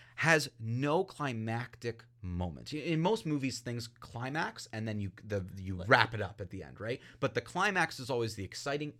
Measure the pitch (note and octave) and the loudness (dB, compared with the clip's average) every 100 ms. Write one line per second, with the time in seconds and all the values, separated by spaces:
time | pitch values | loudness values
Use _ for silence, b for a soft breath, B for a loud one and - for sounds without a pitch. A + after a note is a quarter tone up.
0 | B - D3+ D#3 C3+ - A2+ A#2+ D3 E3 | B 0 4 6 4 -4 -2 0 4 4
1 | F#3+ - C#3 A2+ A2+ A#2 - - A#2+ A2+ | 2 -2 -2 -2 -2 -2 -4 -6 -6 -6
2 | - _ F#2 F2 F2+ C2+ - D3+ C#3 D#3+ | -12 _ -4 -2 -2 -4 -6 -4 0 4
3 | F3+ A3 D#3 D3 C3 A#2+ B2 A#2+ A#2 - | 4 2 0 0 0 -4 -6 -6 -6 -12
4 | - A#2 B2+ D3+ A3+ - - A2 A2+ G#2 | -12 -8 -4 -2 -4 -6 -8 -4 -2 -2
5 | G2 - A2 G2+ F#2 G2 F#2 F#2 G2 B2 | -4 -6 -2 -2 -2 -6 -6 -2 6 6
6 | A2 A2 F#2+ - G2 F#2+ C#2+ B1+ G#2+ C3 | 6 2 -4 -6 -10 -10 -12 -8 -6 -6
7 | B B - A#2+ - F3 G3+ F#3 D#3+ - | B B -2 0 -2 2 2 4 2 0
8 | B2 B2 A2+ - F#2 - C#3+ D3 D3 A#2+ | -2 0 0 -2 -8 -6 -4 -2 -4 -6